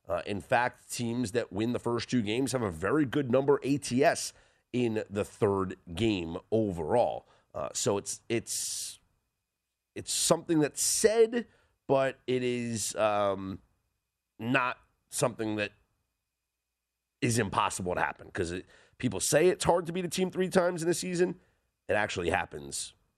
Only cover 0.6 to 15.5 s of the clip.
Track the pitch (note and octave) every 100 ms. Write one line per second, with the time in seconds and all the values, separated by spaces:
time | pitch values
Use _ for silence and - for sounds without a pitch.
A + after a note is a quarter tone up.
0.6 | B2 - - - A#2+ A#2 A#2 A#2+ A2+ F#2+
1.6 | A2+ A#2 A#2 A#2 - B2+ G#2 A2+ C3+ B2+
2.6 | A2 D#2+ F#2+ D3 C#3 D3 C3+ B2 C#3 C#3+
3.6 | B2+ C#3 - B2 D#3 C3+ - - _ _
4.6 | _ A#2+ A#2+ A2 - G2 G2 - G#2+ G2
5.6 | F#2+ F#2 - E2 A2+ G2+ D#2+ E2+ - A2
6.6 | G#2+ E2+ D#2 A#2 F#2+ A1+ - _ _ -
7.6 | C#2 - - G2+ - - - A#2 - -
8.6 | - - - - _ _ _ _ _ _
9.6 | _ _ _ - - - - E3+ E3 E3
10.6 | D3 - - - G#3+ A3 A3+ A#3+ A3+ _
11.6 | _ _ - C3+ C3+ B2+ - B2+ B2 B2
12.6 | A#2 A2+ - - G#2+ G#2 G2+ G2 F#2+ G2
13.6 | _ _ _ _ _ _ _ - A2+ C3
14.6 | B2 - _ _ _ - C3 G#2+ A2